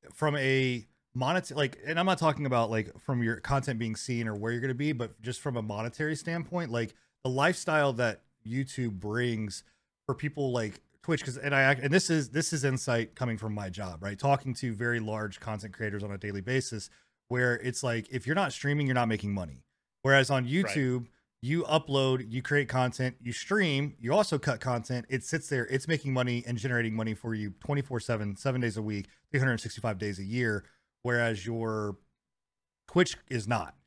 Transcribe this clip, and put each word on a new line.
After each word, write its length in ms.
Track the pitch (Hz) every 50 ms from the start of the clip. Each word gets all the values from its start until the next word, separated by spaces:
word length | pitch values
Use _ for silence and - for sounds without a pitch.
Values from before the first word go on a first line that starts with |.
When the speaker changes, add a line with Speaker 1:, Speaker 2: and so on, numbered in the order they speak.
| _ - -
Speaker 1:
from 220 | - - 151 147
a 480 | 147 135 135 135 135 131 127 123 120 107 _ _ _ _ _ _
monetary, 420 | 123 127 135 165 185 - - 131
like, 220 | 147 147 131 - - -
and 100 | 139 160
I'm 100 | 165 180
not 120 | 190 185 -
talking 260 | 160 160 151 - 147
about, 280 | 135 127 120 117 107 117
like, 260 | 110 107 90 - -
from 240 | - - 139 123 117
your 140 | 113 117
content 420 | 98 - - 139 139 127 - 127 113
being 160 | 117 113 110
seen 320 | 101 - - 127 117 117
or 80 | 113 107
where 160 | 101 101 113
you're 100 | 117 120
gonna 140 | 117 135 127
be, 160 | 120 143 151
but 320 | 151 120 120 110 - _ 110
just 180 | 123 123 -
from 160 | - 151 123
a 60 | 120 107
monetary 540 | 107 104 104 110 120 113 - 156 151 160
standpoint, 560 | 139 - - 165 170 156 - 170 175 170 131 113
like, 240 | 117 117 107 - _ _ _ _ _ _
the 80 | 131
lifestyle 640 | 127 131 139 170 180 - - - 160 156 147 139 123
that 300 | 113 123 117 104 - _ _ _ _ _
YouTube 540 | 110 117 127 135 135 - - 127 117 101 92
brings 640 | 92 104 104 117 123 123 117 110 110 104 95 - - _ _ _ _ _ _ _ _
for 80 | - 127
people 340 | 127 - 147 - 147 139 135
like 300 | 123 123 113 107 95 - _ _ _ _ _
Twitch, 200 | - 165 143 -
'cause, 140 | - 123 131
and 160 | - 143 139
I, 180 | 135 135 135 143
and 180 | 127 123 143 143
this 180 | 190 - -
is, 200 | 165 160 139 -
this 220 | - 151 156 - -
is 120 | 151 131
insight 500 | 139 131 131 - - 123 117 113 110 -
coming 240 | - 131 123 113 104
from 160 | 107 110 104
my 160 | 104 101 95
job, 320 | 90 101 104 92 87 80 92
right? 160 | 98 104 98
Talking 360 | - 139 139 135 - 135 123
to 200 | - - 123 113
very 240 | 101 120 120 120 117
large 400 | 110 107 107 107 107 104 95 -
content 340 | - 113 107 104 95 107 95
creators 300 | - 113 104 98 104 101
on 80 | 104
a 80 | 101 95
daily 220 | - 104 98 101
basis, 500 | 92 107 127 131 131 - - 107 - - - _ _ _ _ _ _ _
where 300 | 120 123 123 123 120 117
it's 260 | - 127 120 - -
like, 240 | 127 117 113 107 -
if 160 | 123 127 -
you're 80 | 123 156
not 180 | 185 196 151 127
streaming, 360 | - - 139 143 147 147 135
you're 60 | 131
not 120 | 127 123
making 260 | 113 110 104 98 101 101
money. 300 | 98 90 80 67 64 - _ _ _ _ _ _ _ _
Whereas 240 | 135 139 139 135 120
on 140 | 139 131 123
Speaker 2:
Right. 80 | 120 139
Speaker 1:
YouTube, 560 | 180 196 - - 151 135 127 123 123 120 117 _ _ _ _ _ _ -
you 220 | 123 151 170 156
upload, 680 | - 151 160 - - 139 135 135 131 131 127 127 110 113
you 80 | 127
create 280 | 127 - 147 143 139 113
content, 480 | 127 127 127 127 120 - 131 127 127 -
you 120 | - 120 110
stream, 640 | - - - 196 214 196 165 143 135 143 147 - -
you 160 | 120 117 143
also 240 | 202 208 - - 143
cut 220 | - - 127 117
content. 440 | - 131 123 120 113 - 127 123 117 -
It 160 | 131 131 -
sits 240 | - - 160 - -
there, 180 | 151 131 120
it's 220 | - 131 135 131 160
making 240 | 165 151 - 139 131
money 320 | 127 127 123 120 120 120
and 100 | 120 120
generating 380 | 117 104 135 123 120 117 113 110
money 180 | 113 110 113 110
for 220 | 104 - 117 113
you 200 | 107 107 104 95 _
twenty-four 400 | - - 147 143 135 - 131 117
seven, 380 | - - 120 110 107 101 98
seven 240 | - - 143 127 127
days 160 | 123 117 101
a 60 | 110 107
week, 260 | 107 107 101 95 - - _ _ _ -
three 80 | 139
hundred 180 | 127 131 120 110
sixty-five 400 | - 117 - - - 117 104 92
days 220 | 107 104 101 90
a 20 | 98
year, 420 | 95 110 123 123 117 107 101 - - _ _ _ _ _ _ _
whereas 420 | 123 120 120 117 117 113 101 92
your 520 | 110 117 113 113 113 110 110 104 104 98 - _ _ _ _ _ _ _ _ _ _ _ _ _ _ _ _ _
Twitch 300 | - - 175 180 170 - - _ _
is 200 | 135 120 104 104
not. 260 | 120 110 82 - - _ _